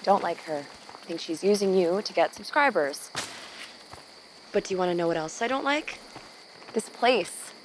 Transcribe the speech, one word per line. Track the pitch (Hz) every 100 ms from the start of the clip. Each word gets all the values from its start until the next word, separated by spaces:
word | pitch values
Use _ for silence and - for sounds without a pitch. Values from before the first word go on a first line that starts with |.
Don't | - 196
like | 180 170
her. | - 151 139 - -
I | -
think | - 165
she's | - 160
using | 190 202 196
you | 190 170 185
to | 214
get | - 165
subscribers. | - 208 - 285 202 143 147 - - - - - - - - - - - - - - -
But | 208
do | -
you | 185
wanna | 180
know | 175 170
what | 165
else | 156 -
I | 233
don't | 269
like? | 277 294 320 - - - - - - - -
This | 226 -
place. | - 240 247 175 - - -